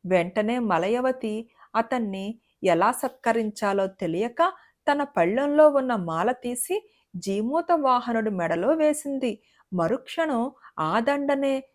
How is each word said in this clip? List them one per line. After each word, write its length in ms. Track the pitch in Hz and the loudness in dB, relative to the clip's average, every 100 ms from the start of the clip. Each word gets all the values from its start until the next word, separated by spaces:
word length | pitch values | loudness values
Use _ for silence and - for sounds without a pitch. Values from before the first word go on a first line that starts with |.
| 180 | 2
వెంటనే 520 | 185 175 202 214 247 | 0 2 -2 -2 -2
మలయవతి 920 | 226 170 180 240 254 254 226 214 226 _ - 220 | 0 0 0 0 0 -2 -4 -6 -10 _ -6 -4
అతన్ని 640 | 226 254 214 190 196 233 _ _ | -2 -2 -4 -6 -8 -10 _ _
ఎలా 280 | 190 165 202 | 2 4 2
సత్కరించాలో 920 | 254 254 - 233 226 214 214 208 196 190 | 0 -6 -4 -2 0 -2 -2 -2 0 -2
తెలియక 680 | 190 175 170 226 233 349 381 _ _ - | -4 -4 -2 -4 0 0 0 _ _ -2
తన 100 | 285 | -2
పళ్ళెంలో 680 | 285 - 170 226 285 294 302 | -2 0 2 2 0 6 6
ఉన్న 280 | 277 262 226 | 6 0 -2
మాల 360 | 170 160 202 | -2 -2 0
తీసి 580 | 254 240 247 - 392 - _ _ 180 | -2 -6 -8 -4 -6 -6 _ _ -10
జీమూత 560 | 190 196 220 311 339 | -4 -2 -2 -2 0
వాహనుడి 580 | 339 269 247 233 226 214 | 0 2 0 0 -2 -2
మెడలో 380 | 190 165 170 196 | -2 -2 0 0
వేసింది. 720 | 320 302 - 277 269 254 214 _ _ _ | 2 2 0 -4 -4 -4 -4 _ _ _
మరుక్షణం 760 | 180 165 220 - - 320 247 247 - - - | -2 0 -2 -4 -4 -2 0 -4 -8 -20 -6
ఆ 220 | 156 196 | -2 0
దండనే 640 | 233 285 285 277 277 269 269 | 0 -2 0 0 0 -2 -6